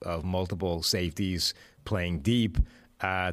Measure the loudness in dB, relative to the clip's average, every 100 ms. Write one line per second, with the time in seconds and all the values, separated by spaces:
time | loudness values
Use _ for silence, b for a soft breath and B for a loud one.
0 | -6 -4 -2 -2 -2 -2 0 0 0 0
1 | 0 0 -2 0 -2 B B B -4 -2
2 | 0 0 2 4 4 2 B B B -6
3 | -2 0 -2